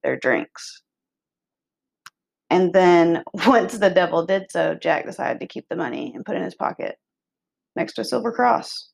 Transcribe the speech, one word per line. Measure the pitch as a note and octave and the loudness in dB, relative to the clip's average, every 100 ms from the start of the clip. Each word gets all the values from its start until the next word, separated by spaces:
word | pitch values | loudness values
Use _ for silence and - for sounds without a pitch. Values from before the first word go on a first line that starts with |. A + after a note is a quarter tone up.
their | C#3 C3 | -6 -4
drinks. | B2+ A#2+ - - - - _ _ _ _ _ _ _ _ _ _ _ _ - _ _ _ _ | -2 -2 -4 -14 -20 -20 _ _ _ _ _ _ _ _ _ _ _ _ -20 _ _ _ _
And | F3+ F3+ | 2 4
then | F#3 F3+ E3+ E3+ E3 - | 6 6 8 6 2 -4
<laughs> | - A#3+ | 0 4
once | A#3+ F#3+ A3+ | 4 2 0
the | G3 | 2
devil | F3+ E3+ E3 E3 | 4 2 0 0
did | F#3+ F#3+ | -2 -2
so, | E3+ D#3+ D#3+ | -2 -2 -2
Jack | E3 D3+ - | -2 -2 -4
decided | - - - | -6 -6 -6
to | - | -8
keep | - - | -14 -10
the | E3+ | -8
money | C3+ A#2+ B2+ - | -6 -8 -10 -12
and | - | -8
put | F#3 | -6
it | |
in | F#3 | -8
his | - | -6
pocket | - - - - _ _ _ _ _ _ _ A3+ | -6 -6 -10 -12 _ _ _ _ _ _ _ -6
next | G#3+ | -6
to | - | -6
a | - | -4
silver | B3 A#3 | -4 -2
cross, | A#3 B3 - - - - | 0 2 0 -2 -14 -18